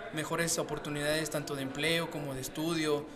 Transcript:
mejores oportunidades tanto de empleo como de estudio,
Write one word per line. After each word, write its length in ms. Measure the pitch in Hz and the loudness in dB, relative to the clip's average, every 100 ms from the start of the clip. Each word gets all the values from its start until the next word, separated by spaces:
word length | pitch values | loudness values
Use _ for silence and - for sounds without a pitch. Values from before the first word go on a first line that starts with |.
| - | -6
mejores 440 | 156 151 165 165 170 | -4 0 0 2 2
oportunidades 680 | 147 151 151 147 147 156 151 | 0 -2 -2 0 2 2 0
tanto 260 | 151 139 143 | -2 -2 -2
de 80 | |
empleo 460 | 135 139 156 165 165 | -2 0 2 4 2
como 240 | 156 143 | -4 -4
de 60 | 131 | -4
estudio, 640 | 127 - 160 170 156 143 - | -4 -2 0 2 4 2 0